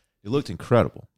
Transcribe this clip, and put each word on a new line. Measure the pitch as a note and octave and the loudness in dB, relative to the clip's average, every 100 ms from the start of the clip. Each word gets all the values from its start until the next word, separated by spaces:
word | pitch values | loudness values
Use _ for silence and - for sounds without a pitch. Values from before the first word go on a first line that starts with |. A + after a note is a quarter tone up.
| _ _ | _ _
It | G2+ | -6
looked | C#3 - | -4 -4
incredible. | E2+ - A#2+ D2+ - - | -8 2 2 2 -2 -20